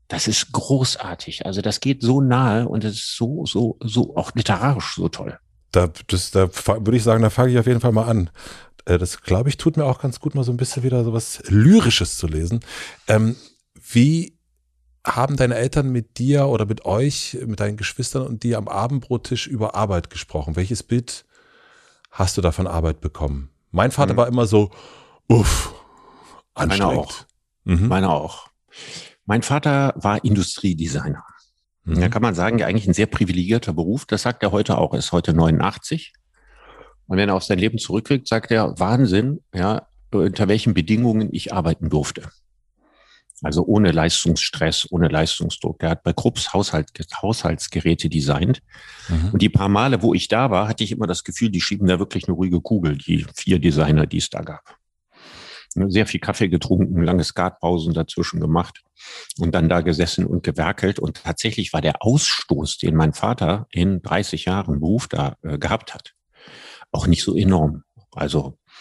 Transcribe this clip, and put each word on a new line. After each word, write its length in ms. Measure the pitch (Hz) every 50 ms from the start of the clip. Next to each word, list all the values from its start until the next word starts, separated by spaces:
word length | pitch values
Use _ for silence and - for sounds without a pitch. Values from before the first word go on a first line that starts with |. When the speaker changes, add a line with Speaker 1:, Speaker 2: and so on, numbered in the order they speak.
| _
Speaker 1:
Das 220 | - - 85 - -
ist 240 | 107 - - - -
großartig. 920 | - - - 135 135 127 123 - - - - - - - - 160 - -
Also 160 | - 95 98
das 200 | 98 107 104 -
geht 220 | - 135 135 135 120
so 180 | 117 131 139
nahe 480 | 139 131 123 127 131 120 104 113 120 -
und 160 | - 110 107
es 100 | 110 101
ist 220 | 110 - - -
so, 280 | - 117 113 147 165 -
so, 320 | - - 95 120 113 - - -
so 340 | 113 107 120 113 - -
auch 160 | - 82 - -
literarisch 600 | 123 110 - 104 - - 139 143 104 - - -
so 140 | - 90 82
toll. 300 | - - - 50 - - _ _ _ _ _ _ -
Speaker 2:
Da, 180 | 90 87 87 78 - -
das, 240 | - - 90 - -
da 160 | - 98 95
fa-, 320 | 90 - - - - - 113 107
würde 100 | 104 117
ich 60 | 123 107
sagen, 200 | 117 110 113 113
da 80 | 107
fange 200 | - - 127 127
ich 80 | 123 123
auf 80 | 110
jeden 140 | 123 123 117
Fall 100 | 117 123
mal 140 | 113 110 113
an. 260 | 120 117 110 90 85 - - - - - - - - _ _ -
Äh, 140 | - 90 87
das, 240 | 90 87 - - -
glaub 260 | - 92 95 117 147
ich, 80 | 139
tut 200 | - - 165 156
mir 100 | 156 147
auch 120 | 135 127 -
ganz 200 | - 135 120 -
gut, 160 | - - -
mal 80 | 139 131
so 80 | 120 123
ein 40 |
bisschen 280 | 120 127 - - - 120
wieder 180 | 131 123 123 117
so 100 | 120 113
was 300 | 117 - - - - - -
Lyrisches 680 | 92 104 110 151 202 226 147 123 107 - - - -
zu 120 | - - 82
lesen. 320 | 76 78 80 85 113 120 - - - - - - - - _ -
Ähm, 260 | 110 107 110 110 120 - - - _ _ _ _ _
wie 640 | - - - - 120 120 143 160 165 175 - - _ _ _ _ _ _ _ _ _ _ _ _ _ -
haben 300 | - - - 123 139 147
deine 200 | 131 131 123 120
Eltern 340 | 113 120 135 - 151 139 135
mit 260 | 127 120 113 - -
dir 300 | - 120 131 143 143 139
oder 180 | 139 123 107 107
mit 220 | 104 110 - -
euch, 500 | - 92 107 131 147 143 - - - - - -
mit 140 | 117 107 -
deinen 160 | 104 104 104
Geschwistern 500 | 107 104 - - - 123 - - 139 127
und 160 | 123 120 110 -
dir 140 | 120 117
am 120 | 107 104 107
Abendbrottisch 800 | 107 98 101 120 143 135 120 - 127 113 - - 123 113 -
über 280 | - 139 107 107 104 -
Arbeit 340 | 98 107 104 98 87 82 -
gesprochen? 460 | - - - - - 78 73 73 78
Welches 260 | 85 92 95 120 104 -
Bild 440 | - 117 120 120 - - - - _ _ _ _ _ _ _ _ _ _ _ _ _ _ _ _ _
hast 260 | - - 98 92 - -
du 20 |
da 120 | 87 85 80
von 140 | - 92
Arbeit 340 | 90 85 82 80 80 76 - -
bekommen? 480 | 76 - - 78 71 71 69 67 67 _ _ _ _
Mein 200 | - 85 101 127
Vater 240 | - - 143 98 -
Speaker 1:
Mhm. 20 | 120
Speaker 2:
war 100 | 120 120
immer 180 | 120 123 120
so, 240 | 104 107 107 104 98 - - - - - - - _ _ _ _ -
uff, 460 | 117 117 101 - - - - - - - - _ _ - - - - - - - - - - _ -
Speaker 1:
Meiner 180 | - - - 95
Speaker 2:
anstrengend. 260 | 98 101 87 - 80
Speaker 1:
auch. 160 | 76 - - - - _ _ _ _ _ _ _ -
Speaker 2:
Mhm. 240 | 95 90 85 98 117
Speaker 1:
Meiner 240 | - 98 95 92 78
auch. 360 | 73 76 - - - - - _ _ _ _ - - - - - - - - - _ _
Mein 160 | - - 120 -
Vater 500 | - 139 147 - 151 143 139 139 135 -
war 280 | - - 101 104 107 -
Industriedesigner. 1000 | - 104 101 90 - - - - 98 87 78 85 82 67 73 - 78 71 - - - - - _ _ _ _ _ _ _ _ -
Speaker 2:
Mhm. 160 | 85 80 78
Speaker 1:
Da 80 | 87 90
kann 140 | 117 107 113
man 120 | 117 95
sagen, 280 | 82 87 107 117 117 101
eigentlich 240 | - 92 113 101
ein 80 | 95 85
sehr 120 | - 107
privilegierter 680 | - - - 104 90 90 90 90 92 113 120 - - 85
Beruf. 320 | 78 82 85 107 139 -
Das 160 | - 107 101 -
sagt 200 | 120 120 - -
er 100 | 101 90
heute 260 | 104 107 - - -
auch. 160 | 82 78 -
Er 60 | -
ist 120 | - - -
heute 220 | 87 80 - 80
neunundachtzig. 800 | 80 82 82 80 76 - 98 - - - - 160 165 - - _ _ _ _ _ _ _ _ _ - - - - - - - _ _ _
Und 120 | - 95 92
wenn 100 | 101 101
er 60 | 98
auf 100 | 92 -
sein 140 | - 104 90
Leben 180 | 95 110 113 113
zurückblickt, 480 | - - 85 107 113 - 143 135 127
sagt 240 | - 113 113 - -
er, 280 | 117 110 107 76 - -
Wahnsinn, 640 | - 95 117 127 139 104 92 101 113 131 147 - - _ -
ja, 320 | 95 90 101 110 - - _ _ _ - -
unter 380 | - 101 82 98 92 - 104 92
welchen 240 | 104 113 - 120 104
Bedingungen 560 | 92 80 80 110 110 123 120 110 110 110 98 -
ich 200 | - - - -
arbeiten 380 | 98 82 82 80 - 85 82
durfte. 400 | 78 76 71 - - - - - - _ _ _ _ _ _ _ _ _ _ _ _ _ _ _ _ _ _ _ - _ -
Also 220 | 76 73 85 87
ohne 280 | - - 107 104 90 78
Leistungsstress, 960 | 80 80 82 - - - 87 82 78 - - - - - 80 82 - - -
ohne 180 | 92 85 85 80
Leistungsdruck. 760 | - 156 160 165 - - 165 - - - - - - - -
Er 80 | 160
hat 120 | 165 - -
bei 100 | - 170
Krupps 400 | - - 120 - - - - -
Haushalt-, 520 | 95 101 - - 78 76 - - - 87 - - -
Haushaltsgeräte 880 | - 98 113 - - 85 80 76 - - - - - 82 85 - - 82
designt. 540 | 76 78 71 69 71 71 85 110 127 - _ _ - - - - - - - -
Speaker 2:
Mhm. 220 | 87 80 80 95 107
Speaker 1:
Und 100 | 107 101
die 60 | 104
paar 180 | - - 98 98
Male, 340 | 101 101 117 135 131 92 95
wo 120 | 117 -
ich 140 | - - -
da 220 | 110 113 131 131
war, 180 | 104 90 104 107
hatte 160 | 113 - 113
ich 80 | 98 -
immer 140 | - 110
das 180 | 95 90 - -
Gefühl, 260 | - 92 - 120 113
die 100 | 98 90
schieben 260 | - - 101 98 101
da 120 | 92 92 85
wirklich 300 | 98 - - 92 - -
eine 60 | 90
ruhige 260 | 80 92 92 87 85
Kugel, 360 | - - 113 101 85 78 73
die 300 | 69 - - 82 80 76 - -
vier 240 | - - - 92 85
Designer, 480 | 73 85 73 76 78 73 76 76 76
die 120 | - - -
es 120 | - -
da 120 | - - 78
gab. 340 | 78 76 - - - - _ _ _ _ _ _ _ _ _ - - - - - - - - - - - - 92 98
Sehr 180 | 90 104 107
viel 140 | - - -
Kaffee 280 | - - 101 - 110 92
getrunken, 540 | 85 87 - - 95 87 90 - 92 87 85
lange 220 | 82 92 92 82
Skatpausen 680 | - - - 90 92 - - - 82 90 87 80 82 82
dazwischen 460 | 85 80 - - - 82 - - 82
gemacht 440 | 80 80 78 85 85 - - - _ _ _ _ - - - - - - - -
und 120 | 87 82 76
dann 160 | 92 82 80
da 120 | 87 87
gesessen 440 | 85 87 82 73 87 85 - - 90
und 200 | - - 87 -
gewerkelt. 560 | - 71 - 80 82 104 - - 95 101 -
Und 240 | - - 123 - -
tatsächlich 480 | - 117 - - 113 110 - 98 - -
war 80 | 170
der 200 | - - - -
Ausstoß, 800 | - 107 127 151 - - - - - - - 71 73 73 - -
den 160 | - 87 80
mein 180 | 78 80 78 73
Vater 540 | - - - 123 - - 78 90 101 113 - -
in 280 | 87 85 98 98 90
dreißig 440 | - - 85 90 107 - - - -
Jahren 340 | 92 92 101 92 82 71 71
Beruf 300 | 78 80 104 127 - -
da, 260 | - 78 71 69 64 - -
äh, 160 | 80 76 73
gehabt 340 | 71 76 104 113 - - -
hat, 220 | - - - - _ _ _ _ _ - - - - - - - - - - -
auch 160 | 78 - 87
nicht 160 | 85 - -
so 100 | - 92
enorm. 480 | 78 104 92 95 87 78 73 78 - - _ _ - - _ -
Also 440 | - 73 73 - 76 69 67 - _ _ _ - -